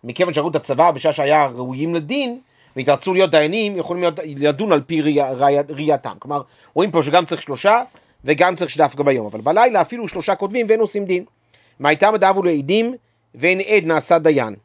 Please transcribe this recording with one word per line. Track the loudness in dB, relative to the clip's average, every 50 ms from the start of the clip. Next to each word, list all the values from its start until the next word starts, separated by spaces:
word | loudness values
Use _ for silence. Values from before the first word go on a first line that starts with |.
| -12
מכיוון | -12 -2 -2 -2 0 0
שראו | -2 -2 -2
את | -4
הצוואה | -4 -4 -4 0 2 2 2
בשעה | 2 2 -2 -2
שהיה | -2 0 0 2 2 2 2
ראויים | 0 -2 -8 -10 -8 -6 -6 -6 -4 -4
לדין, | -6 -6 -4 -6 -4 -4 -6 -8 -12 _ _ _ _ _ _ _
והתרצו | -4 0 0 0 0 0 -2 2
להיות | 2 2 4
דיינים, | 4 2 2 2 0 -2 -2 -2 -4
יכולים | -6 -6 -6 -4 -2
להיות, | -2 -2 -2 -4 -12 -12 -6
לדון | -2 0 0 0 0 0 2
על | 2 0
פי | 0 -2 -4 0
ראי-, | 0 2 2 0
ראי-, | 0 0 0 2 2 2 2 2 -2 -4
ראייתם. | -8 -4 0 0 0 0 -2 -10 -12 -12
כלומר, | -10 -6 -6 -6 -6 _ _ _ _ _ _
רואים | -2 -2 0
פה | 0 0
שגם | 0 2 2 2 2
צריך | 0 -6 -8
שלושה, | -6 -10 -10 -2 2 2 2 2 0 -4 _ -20 _ _ _ _ -2
וגם | -2 2 2 2 0 2
צריך | -2 -6 -6
שדווקא | 0 0 0 0 0 -2
ביום. | 0 0 0 0 -4
אבל | -6 -10 -6
בלילה | -4 0 2 2 2 4 2 0
אפילו | 0 -2 -4 -10 -10 -8
שלושה | -8 -6 -4 -4 -4
כותבים | -4 -4 -4 -2 -4 0 0
ואין | 2 2
עושים | 0 -2 -2 -6 -4
דין. | -2 -4 -4 -4 _ _ _ _ _ _ _ _ _ _ _
מה | 2 2
איתם | 2 4 4 2 4
דאבו | 4 2 2 2 2
לעדים, | 2 2 0 0 0 0 2 2 2 0 -4 -10 _ _ _ _ _ _ _
ואין | -2 0 0 0 0
עד | 0 2 2 2 2
נעשה | 2 0 0 2 2 2 4
דיין. | 4 2 2 2 0 -4 -8 -14